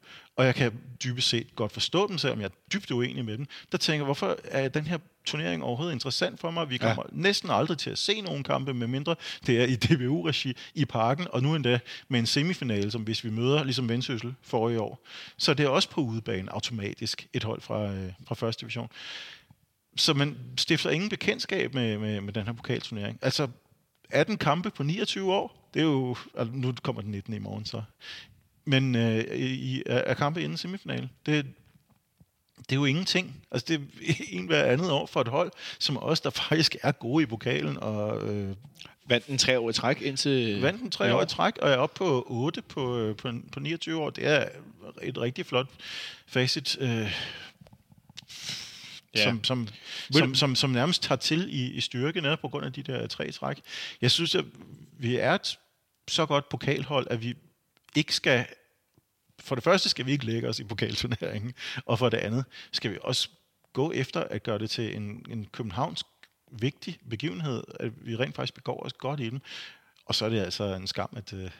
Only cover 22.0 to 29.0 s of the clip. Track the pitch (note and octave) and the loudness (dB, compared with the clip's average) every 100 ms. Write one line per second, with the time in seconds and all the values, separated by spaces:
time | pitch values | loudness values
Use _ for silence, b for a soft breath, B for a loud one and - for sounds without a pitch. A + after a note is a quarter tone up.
22 | G#2+ G#2 G2+ G#2+ G2+ A#2 - A#2+ - A2 | -2 -2 -4 -4 -4 -6 -2 -2 -2 -6
23 | G#2 A2+ C3 - C#3 B2 _ _ _ _ | -6 0 0 2 -2 -6 _ _ _ _
24 | _ C3 D3 G#3 D#3 D#3 G3+ - C#3+ F#3+ | _ 2 2 2 2 2 0 -2 -2 0
25 | G#3+ G3+ F#3+ F#3+ - - _ D3 D#3 C#3 | -2 0 2 2 0 -8 _ 2 4 4
26 | B2+ B2 - - A#2 C3 B2+ A#2+ - A#2 | 2 -2 -6 -4 -2 0 0 0 -4 -4
27 | G#2 G2+ G2+ G#2+ G2+ G#2 G#2+ A2 G#2+ _ | -4 -6 -6 -6 -6 -8 -6 -8 -8 _
28 | B B B B _ _ - C3+ C3 A#2+ | B B B B _ _ 2 4 4 4